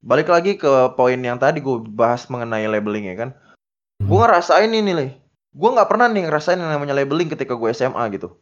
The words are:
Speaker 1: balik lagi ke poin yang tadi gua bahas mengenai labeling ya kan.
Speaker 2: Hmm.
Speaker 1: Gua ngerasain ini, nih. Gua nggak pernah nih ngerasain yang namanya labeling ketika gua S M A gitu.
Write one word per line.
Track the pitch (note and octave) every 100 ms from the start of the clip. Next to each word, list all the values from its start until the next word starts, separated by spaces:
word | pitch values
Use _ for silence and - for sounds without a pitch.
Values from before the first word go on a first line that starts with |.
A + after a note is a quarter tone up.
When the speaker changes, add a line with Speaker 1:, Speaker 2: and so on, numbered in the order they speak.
Speaker 1:
balik | A2 C3 D#3
lagi | E3+ F#3 G3+
ke | D3+ C3+ B2+
poin | - B2 B2+
yang | B2 B2
tadi | C3+ D#3
gua | C3+ A#2+
bahas | A2+ G#2+ A#2 A#2+ -
mengenai | B2 A#2 A2 G#2+
labeling | G#2+ G#2+ G#2 G2+
ya | F#2
kan. | A#2+ C3 _ _ _ _ _ _
Speaker 2:
Hmm. | G2+
Speaker 1:
Gua | F#3 A#3
ngerasain | F3+ E3+ E3 A3
ini, | A3+ G#3
nih. | E3+ C3+ - _ _ _ C#3
Gua | G3+
nggak | B3+ G3
pernah | G#3 A#3+
nih | G#3+ E3
ngerasain | D3+ D3+ F#3
yang | E3
namanya | D3+ C#3+
labeling | C#3 C#3 D3+ E3+
ketika | D#3 A#2+ B2
gua | A2+
S | A#2+
M | C3 A#2+
A | A#2
gitu. | F#2+ F2+ _